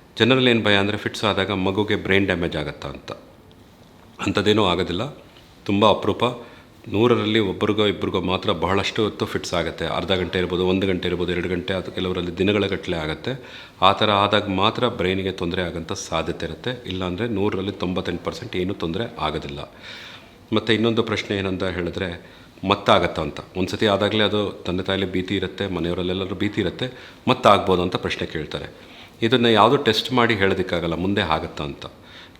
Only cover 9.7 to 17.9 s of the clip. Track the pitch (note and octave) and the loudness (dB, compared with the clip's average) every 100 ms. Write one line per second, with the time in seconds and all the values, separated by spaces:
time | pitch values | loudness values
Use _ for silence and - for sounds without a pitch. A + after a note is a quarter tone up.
9.7 | D#2 E2 D2+ F2 F#2+ F2 F#2+ F2+ F2 F#2 | -4 -4 -4 0 0 0 -2 -2 0 2
10.7 | F#2+ G2 F2+ F2+ F2 F2 F2 F2+ F2+ F2 | 2 0 0 -2 -2 -2 -2 -2 -4 -4
11.7 | F#2+ F2 - F#2 F2+ F2 E2+ G2 G#2 G2 | -4 -6 -6 -4 -4 -4 0 2 2 0
12.7 | F#2 - F2 D#2 D#2 - B2+ - - - | -2 -4 -4 -4 -6 -6 -8 -10 -18 -20
13.7 | - F#2+ - G#2+ G2+ G2+ G#2 G2 F#2 G#2 | 2 4 6 4 4 4 2 2 0 0
14.7 | - B2 - F#2 F#2+ F#2+ F#2 F2 F#2 F2 | 2 -2 0 0 0 -2 -4 -4 -2 -4
15.7 | E2 E2 F#2+ - E2 D#2+ D#3 D#2+ D#2 A#2+ | -4 -8 -8 -4 -2 -2 -4 -6 -6 -8
16.7 | B2+ - F#2 F#2 F2+ A#2 G2 G2+ F#2+ F#2+ | -8 -8 -6 -4 -4 -4 -2 -2 -2 -4
17.7 | - F2+ | -4 -4